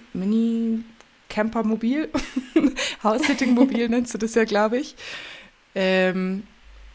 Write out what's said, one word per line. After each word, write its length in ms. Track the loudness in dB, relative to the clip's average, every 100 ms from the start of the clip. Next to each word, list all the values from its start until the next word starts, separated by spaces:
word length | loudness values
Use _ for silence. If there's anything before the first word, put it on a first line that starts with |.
| -10
Mini-Campermobil, 1900 | -6 0 2 2 0 -2 -4 -6 -16 -20 _ -8 -4 -2 -2 -2 0 0 -2 -2 -4 -4 -6 -2 2
<laughs> 460 | 2 0 -6 -2
House-Sitting-Mobil 880 | 0 2 2 2 4 4 4 2 0
nennst 240 | 0 -2
du 40 | -4
das 160 | -2
ja, 100 | 0 2
glaub 260 | 2 2
ich. 240 | 0 -4 -10 -14 -14 -14 -18 -20 _ _
Ähm, 680 | -2 2 4 2 2 -2 -4 -8 -18 -20 -20 -20